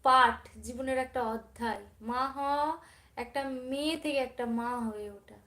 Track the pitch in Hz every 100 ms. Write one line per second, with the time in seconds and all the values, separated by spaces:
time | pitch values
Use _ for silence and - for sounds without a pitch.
0 | 269 254 240 233 - 220 220 247 262 262
1 | 254 254 226 226 - - 233 208 202 -
2 | 220 247 269 269 277 285 302 320 - -
3 | - - 233 277 269 262 254 269 302 320
4 | 311 277 247 - 240 233 233 240 226 208
5 | 208 202 - 208